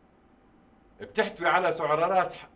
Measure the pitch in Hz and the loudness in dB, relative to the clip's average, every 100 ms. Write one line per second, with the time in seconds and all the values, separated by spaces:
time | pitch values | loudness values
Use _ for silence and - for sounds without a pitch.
0 | _ _ _ _ _ _ _ _ _ - | _ _ _ _ _ _ _ _ _ -20
1 | - - 202 - 170 175 - - 151 151 | -10 -2 -2 0 2 2 2 -2 0 0
2 | 175 190 - - - | 2 2 0 -4 -20